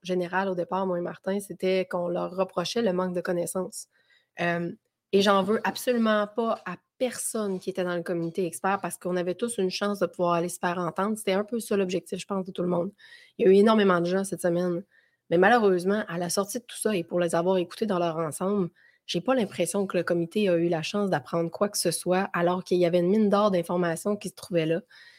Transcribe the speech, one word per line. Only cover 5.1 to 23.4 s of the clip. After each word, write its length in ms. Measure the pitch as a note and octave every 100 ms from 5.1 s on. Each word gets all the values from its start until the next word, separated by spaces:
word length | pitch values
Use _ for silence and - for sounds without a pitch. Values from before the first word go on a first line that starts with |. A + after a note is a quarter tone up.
et 100 | G3
j'en 220 | G3+ G3
veux 160 | F#3+ A3+ G3
absolument 600 | - - A#3+ A3 G#3+ G#3
pas 340 | G#3 A3+ - -
à 120 | F3 _ _
personne 640 | B3+ - - A3+ G#3 F#3
qui 100 | F#3+
était 140 | F#3
dans 120 | F3+ F3
le 60 |
comité 420 | E3 E3+ E3 E3 F3
expert 340 | - F#3+ G3
parce 160 | F3 -
qu'on 180 | F#3 F3+
avait 180 | F3 F3
tous 220 | A#3+ A3+
une 120 | F#3
chance 300 | - G3+ G3+
de 60 | E3+
pouvoir 280 | - F3 E3+
aller 140 | F3+
se 80 | -
faire 180 | F3+ F3
entendre. 400 | E3+ D#3+ G3 G#3+
C'était 160 | -
un 100 | F#3+
peu 160 | G#3 A#3
ça 160 | A3 G#3
l'objectif, 420 | F#3+ F3+ - F#3
je 60 | -
pense, 200 | G3 F#3
de 60 |
tout 100 | -
le 80 | F3
monde. 220 | F3+ F#3 - - - - -
Il 80 | F#3+
y 40 |
a 20 |
eu 40 | G3
énormément 440 | G#3+ A3 G3 F3+
de 60 | F3
gens 180 | F#3+
cette 180 | G3 E3+
semaine. 420 | F3+ E3+ F3+ F3 - _ _ _ _
Mais 80 | E3+
malheureusement, 680 | F#3+ A#3+ G#3 F3+ F3+ G#3 -
à 100 | E3+
la 120 | F3
sortie 300 | G3+ G3 B3
de 40 | -
tout 120 | -
ça 180 | G#3+ G3+
et 80 |
pour 160 | E3+ F3
les 160 | F3 E3+
avoir 220 | F3 F#3+
écoutés 280 | F3 - A3
dans 140 | F3+
leur 180 | E3+ D#3+
ensemble, 520 | D#3+ - F#3 G3+ F3 - _ _ -
j'ai 160 | F3
pas 140 | G#3 C4
l'impression 500 | G3+ - E3+ G3+ G3
que 120 | F#3
le 60 |
comité 460 | E3 F3 E3+ G#3+ G3+
a 60 | F3
eu 100 | E3+
la 120 | E3+
chance 280 | D#3 G#3 G3+
d'apprendre 400 | D#3 B2 E3+ E3+
quoi 180 | - G#3
que 80 | G#3
ce 140 | F3+
soit 380 | D#3+ - F3+ F#3+
alors 300 | F3+ F3 F3+
qu'il 140 | - F3+
y 80 | E3+
avait 140 | F3
une 100 | F3
mine 200 | G#3+ G#3
d'or 220 | G3